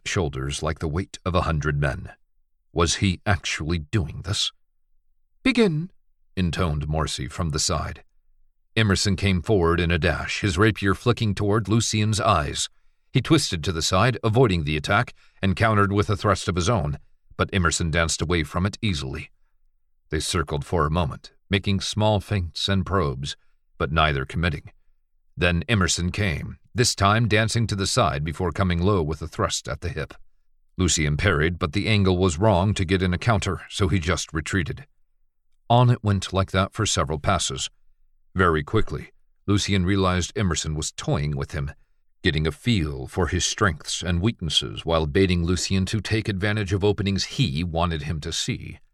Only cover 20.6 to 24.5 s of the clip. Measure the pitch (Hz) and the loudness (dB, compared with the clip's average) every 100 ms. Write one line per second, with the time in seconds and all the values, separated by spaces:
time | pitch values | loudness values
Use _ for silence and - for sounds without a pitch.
20.6 | - 87 78 82 80 - - _ _ 98 | -2 0 0 0 -2 -6 -16 _ _ -2
21.6 | 101 98 - 104 107 104 - 104 82 - | 0 -2 -2 0 2 2 0 -2 -2 -6
22.6 | - 95 82 95 73 65 71 - _ _ | -2 0 0 0 0 -2 -8 -12 _ _
23.6 | _ - 76 80 78 69 65 - 87 | _ -6 -2 2 2 0 -4 -2 -2